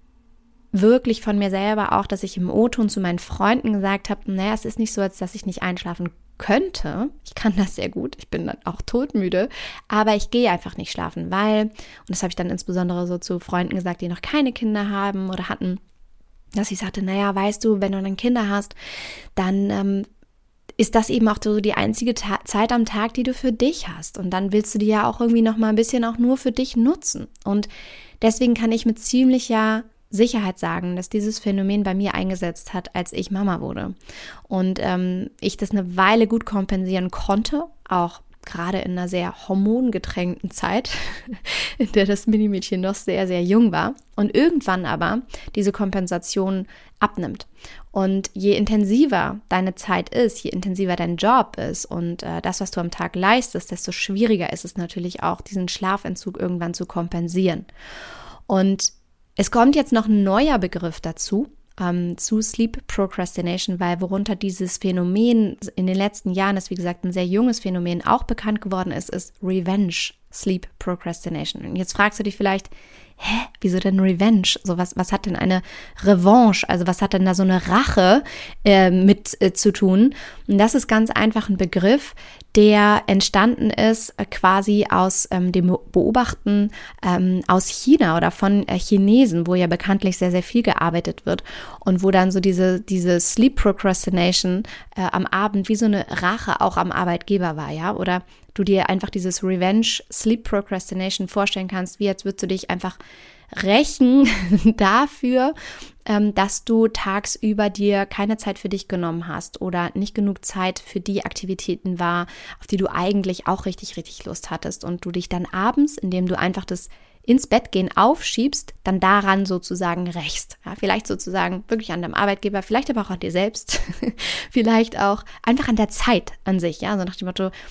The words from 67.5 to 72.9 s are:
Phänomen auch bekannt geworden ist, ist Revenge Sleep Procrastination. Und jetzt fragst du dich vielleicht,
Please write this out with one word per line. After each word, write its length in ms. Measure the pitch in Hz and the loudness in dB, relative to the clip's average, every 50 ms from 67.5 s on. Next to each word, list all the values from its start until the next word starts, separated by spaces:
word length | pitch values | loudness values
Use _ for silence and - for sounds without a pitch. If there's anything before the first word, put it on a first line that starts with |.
| 226 233 | 0 0
Phänomen 440 | - 190 180 180 175 175 175 170 - | -4 -4 -4 -2 -2 -2 -4 -2 0
auch 180 | - 226 254 - | 0 0 0 2
bekannt 380 | - 233 - - 214 214 214 | -2 -4 -4 -2 -4 -4 -2
geworden 300 | - 196 190 185 185 185 | -4 -4 -4 -4 -4 -4
ist, 180 | - - - - | -4 -6 -6 -6
ist 240 | - 180 - - _ - | -8 -8 -8 -10 _ -8
Revenge 540 | 196 185 185 190 170 185 185 202 202 175 170 - - - - _ _ _ - | -4 -2 -2 0 0 0 2 2 2 0 0 -4 -6 -6 -10 _ _ _ -12
Sleep 340 | - - 196 185 180 - - - - | -6 -2 -2 -2 -2 -4 -10 -16 -10
Procrastination. 880 | - 185 180 175 - 170 170 - - 175 165 151 151 - - - - | -6 -6 -6 -6 -6 -8 -8 -8 -6 -6 -6 -6 -6 -8 -8 -10 -10
Und 100 | - - | -8 -6
jetzt 160 | 185 185 - - | -6 -4 -4 2
fragst 260 | - 202 208 202 - | 2 2 2 2 -2
du 40 | 202 | -4
dich 120 | 208 - | -4 -2
vielleicht, 340 | - 202 196 190 190 - - - - - - | 0 0 0 0 0 -4 -10 -20 -20 -20 -20